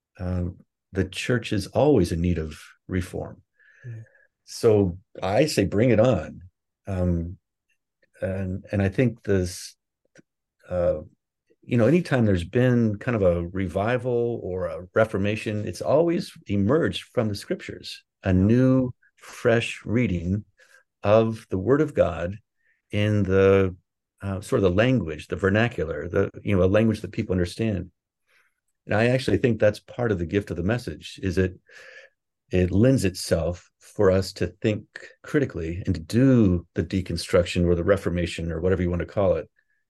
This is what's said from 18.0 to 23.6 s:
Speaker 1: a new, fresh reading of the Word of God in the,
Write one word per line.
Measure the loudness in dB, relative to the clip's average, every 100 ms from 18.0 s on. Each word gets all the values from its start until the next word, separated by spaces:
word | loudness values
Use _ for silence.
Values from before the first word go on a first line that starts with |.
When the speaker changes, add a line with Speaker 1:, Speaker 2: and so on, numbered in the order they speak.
| _ _
Speaker 1:
a | 0
new, | 2 4 4 4 2 0 -6 _ _
fresh | -20 -4 2 2 0 -8
reading | -2 0 0 -2 -2 -4 -6 _ _ _ _ _
of | 4 4 4 -2 -6
the | -4
Word | 2 2
of | 2
God | 0 -2 -2 -6 -8 _ _ _ _ _
in | -2 2 2
the, | 2 4 6 6